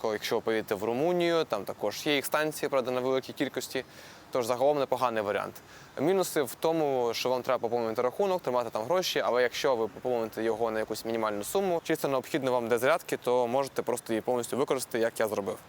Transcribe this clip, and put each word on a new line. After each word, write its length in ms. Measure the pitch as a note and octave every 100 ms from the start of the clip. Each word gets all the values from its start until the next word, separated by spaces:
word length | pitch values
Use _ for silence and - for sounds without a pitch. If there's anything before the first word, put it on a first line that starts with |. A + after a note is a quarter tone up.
якщо 300 | A2+ G#2+ -
ви 60 | A#2
поїдете 340 | A2 A2 G2+
в 100 | G2+
Румунію, 600 | A2 B2 E3 F3+ E3+ E3+
там 200 | D#3 G#2
також 420 | F#2 G#2 G#2 - D#3
є 80 |
їх 120 | C#3+ -
станції, 420 | D3+ D#3 D3+ D3+
правда, 220 | C3+ B2
на 100 | B2+
великій 320 | B2+ C3 B2+
кількості. 520 | - C3 C3 - C3+ - - - - -
Тож 140 | C3 A#2
загалом 320 | A#2+ C#3 D3
непоганий 440 | C3 B2+ B2+ A2
варіант. 320 | G2+ G2 G2+ - - - - -
Мінуси 440 | D3 F#3+ F3 D#3+
в 120 | B2+
тому, 560 | - E3+ E3 D3 C3 A#2
що 140 | A2 B2+
вам 140 | B2+
треба 160 | A#2+ A#2+
поповнити 440 | A#2 A#2+ A2+ A2+
рахунок, 400 | B2 - G3+ F3+
тримати 280 | - B2 A#2
там 140 | A2
гроші, 380 | A#2+ F3+ - C#3+
але 180 | A2 B2
якщо 340 | B2 - C#3+ A#2
ви 120 | A2
поповните 540 | - B2+ A#2+ A2 -
його 280 | A2+ G#2+ A#2
на 80 | A2
якусь 260 | G#2+ G#2+
мінімальну 400 | A2+ A2+ G#2+ G#2
суму, 360 | G#2 G3 G3 E3+
чисто 240 | - D#3+ D3+
необхідно 440 | C3 - D#3+ C3
вам 160 | B2 A2+
для 100 | A#2+
зарядки, 380 | C3 F3 - C#3
то 300 | B2 B2 A#2+
можете 360 | C3 C3+ -
просто 300 | A#2 A#2+ -
її 80 | A2
повністю 360 | A#2+ B2 A#2 A#2
використати, 420 | D3 C3+ - A#2
як 220 | A2+ -
я 80 | A2
зробив. 300 | G#2 G2 -